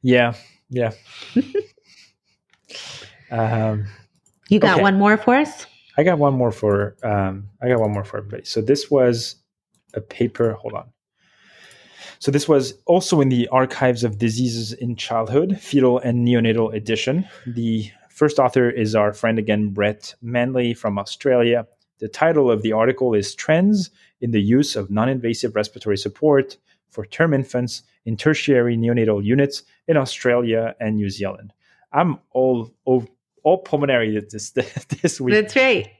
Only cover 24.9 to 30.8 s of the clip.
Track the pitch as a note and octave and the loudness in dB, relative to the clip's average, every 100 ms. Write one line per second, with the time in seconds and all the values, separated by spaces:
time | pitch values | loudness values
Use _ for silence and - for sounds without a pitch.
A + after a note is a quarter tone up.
24.9 | G#2 A#2+ C3+ A#2 A#2 A#2+ G#2+ G#2 - G#2+ | -2 -2 -2 -4 -4 -4 -4 -4 -6 -4
25.9 | G2 G2+ - D3+ C#3 C3+ - _ _ _ | -4 -4 -2 2 2 2 -10 _ _ _
26.9 | - G2+ - E3 C#3 B2+ B2 B2 - _ | -14 -14 -2 0 0 -2 -4 -6 -8 _
27.9 | _ - A2 D#3 D3+ - C3 A#2+ A#2 A#2 | _ -8 -2 0 0 2 2 2 0 0
28.9 | A#2+ A2 G#2 G2+ C3 C#3 C#3+ _ _ - | 2 2 0 2 2 0 -2 _ _ -2
29.9 | D#3 C3 - B2+ A#2+ A#2+ A2+ A2+ - | 0 0 -2 0 0 0 -2 -2 -6